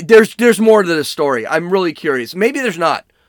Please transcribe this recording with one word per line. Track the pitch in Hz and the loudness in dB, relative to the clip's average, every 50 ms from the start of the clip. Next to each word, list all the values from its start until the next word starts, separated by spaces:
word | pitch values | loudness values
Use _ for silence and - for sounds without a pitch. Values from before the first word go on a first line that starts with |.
| 175 | 0
there's, | 147 226 220 220 - - | 4 6 6 6 4 0
there's | - 240 240 214 185 | 0 2 2 2 4
more | 220 220 220 214 196 | 4 4 4 4 2
to | 170 | 0
this | 165 156 135 - | -2 -2 -4 -6
story. | - - 151 139 131 117 110 | -6 -4 -2 -2 -2 -4 -4
I'm | - 147 165 170 175 | -4 -4 -6 -4 -2
really | 190 196 185 170 151 | -4 -2 -2 -4 -6
curious. | - - 151 139 123 117 - - | -6 -6 -4 -4 -4 -6 -8 -4
Maybe | 185 208 247 285 285 | -2 -2 -2 -2 -4
there's | 262 233 165 170 | -6 -6 -4 -2
not. | 170 156 135 - - _ _ _ _ | -2 -2 -2 -4 -6 _ _ _ _